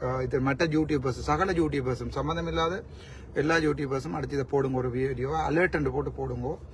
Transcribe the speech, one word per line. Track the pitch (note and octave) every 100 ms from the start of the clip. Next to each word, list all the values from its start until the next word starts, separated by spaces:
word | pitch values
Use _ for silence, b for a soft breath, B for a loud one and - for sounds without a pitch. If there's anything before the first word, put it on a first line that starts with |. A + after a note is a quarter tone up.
அஹ், | B2+ C3
இது | B2+ C3
மற்ற | C3 C3+ E3+
யூடியூபர்ஸ், | D#3 D3+ D3+ B2+ A#2+
சகல | A#2+ D3+ F#3+
யூடியூபர்ஸும், | F3 D#3 C#3+ B2+ B2 A#2+
சம்மந்தம் | C#3 C#3 E3 E3
இல்லாத | E3 E3 F#3+ - B B B B
எல்லா | - D3 E3
யூடியூபர்ஸும் | D#3 C#3 C#3+ C3+ C3+ D#3+
அடிச்சு | C3
இதை | C#3
போடுங்க, | C3 C#3 C3+ C3
ஒரு | B2
வீடியோவை | A#2+ C3+ B2 C3 D#3+
அலர்ட் | D#3 D3+ F3+
என்று | E3+ C3+
போட்டு | C3 C#3
போடுங்க. | B2+ C3 B2 B2 E3 -